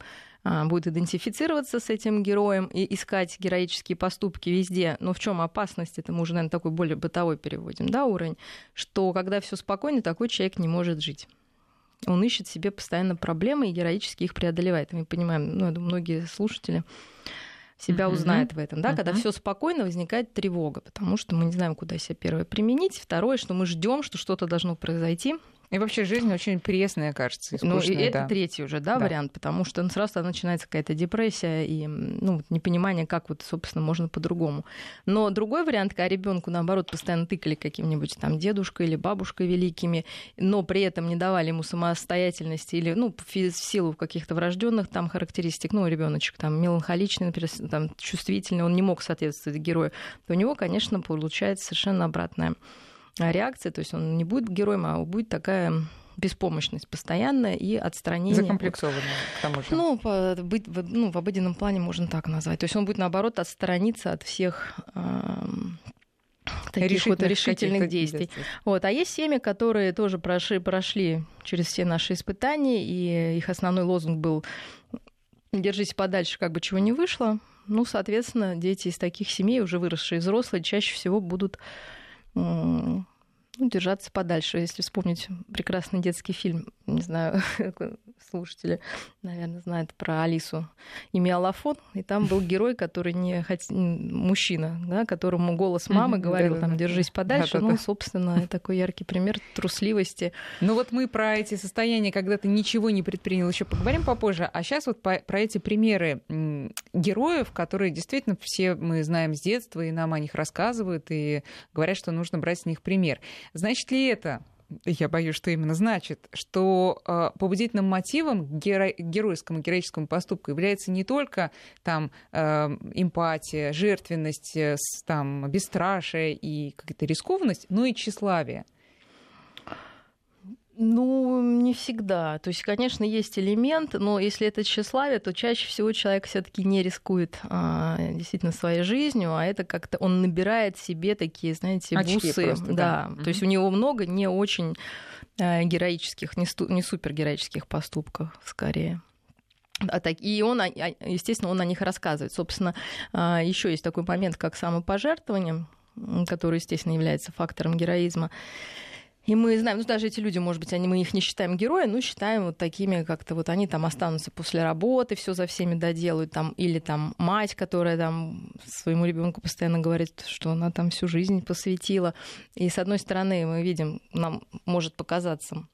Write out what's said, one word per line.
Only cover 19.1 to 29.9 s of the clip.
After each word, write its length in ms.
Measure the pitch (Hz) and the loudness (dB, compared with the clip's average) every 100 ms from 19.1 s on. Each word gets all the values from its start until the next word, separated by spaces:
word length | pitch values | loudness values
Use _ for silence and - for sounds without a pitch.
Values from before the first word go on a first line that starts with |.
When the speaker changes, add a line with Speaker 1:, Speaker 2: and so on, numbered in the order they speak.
Speaker 2:
Мгм. 80 | 190 | 0
Speaker 1:
всё 120 | 214 | 0
спокойно, 520 | 196 208 196 302 339 | -2 -4 -2 0 0
возникает 480 | 190 175 170 226 233 | -2 -2 -2 -2 -2
тревога, 480 | - 190 175 151 - | -2 0 0 -2 -4
потому 360 | - - 190 208 | -12 -4 0 0
что 160 | - | 2
мы 100 | 165 170 | 2 4
не 60 | |
знаем, 220 | 175 170 | 2 0
куда 240 | 156 160 165 | 0 -4 -6
себя 160 | - 160 | -6 -4
первое 280 | 170 160 | -2 -2
применить. 540 | 165 - 220 262 381 - | -2 0 2 4 0 -2
Второе, 380 | - 170 220 254 | -4 0 2 0
что 160 | - | 0
мы 120 | 185 185 | -2 0
ждём, 360 | 165 196 277 | 0 0 0
что 140 | 277 170 | -2 -8
что-то 280 | - 185 170 | -4 -2 0
должно 300 | 170 180 165 | 0 -2 -4
произойти. 600 | - 165 165 170 262 320 - _ - | -2 0 0 0 -2 -4 -8 _ -4
Speaker 2:
И 60 | 196 | -2
вообще 260 | 214 226 | 0 0
жизнь 280 | 190 233 226 | 2 2 2
очень 280 | 175 - 185 | 2 0 0
пресная, 520 | - 185 196 - 151 | 2 2 2 0 -2
кажется, 440 | 143 123 - - 143 | 0 -2 -4 -8 -2
и 20 | |
Speaker 1:
Ну, 200 | 175 185 | 2 2
и 80 | 175 | 2
Speaker 2:
скучная, 160 | 180 233 | 2 2
Speaker 1:
это 140 | 139 | 2
Speaker 2:
да. 80 | 135 | 0
Speaker 1:
третий 340 | 196 175 - | 0 0 -4
уже, 160 | 139 151 | -4 -2
да, 220 | 151 247 | 0 2
Speaker 2:
Да. 40 | |
Speaker 1:
вариант, 280 | 208 156 143 | 2 0 -4
потому 320 | - 151 170 | -4 -2 0
что, 180 | 180 - | 0 0
ну, 60 | 180 | 0